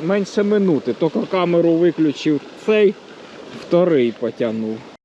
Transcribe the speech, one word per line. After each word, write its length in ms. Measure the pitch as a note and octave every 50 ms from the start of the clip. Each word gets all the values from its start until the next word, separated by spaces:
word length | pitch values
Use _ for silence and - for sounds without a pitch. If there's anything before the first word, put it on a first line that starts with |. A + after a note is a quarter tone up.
| D#3
менше 400 | E3+ G3 G#3 G3 - - A3 G3+
минути. 500 | G3+ G#3+ G#3 G3 F#3 D3+ B2+ - B2 A2 -
Тільки 200 | E3+ D#3 - - - -
камеру 420 | - F3+ F3 F3 E3+ E3+ E3 E3+ E3
виключив 680 | E3 F3 F3 - - D#3 D3+ C3+ - - D3+ D3 C#3 - - - - -
цей, 280 | G#3+ G#3+ G#3+ G#3 G3 G#3+ - - - - - - - - - - - - -
вторий 520 | - - F3 E3+ F3+ F3+ D#3+ C3+ A#2+ A#2 G#2+ -
потягнув. 580 | A#2+ A2+ - - B2 A2+ A2 A2 A2 A2 A2 A2 - - - -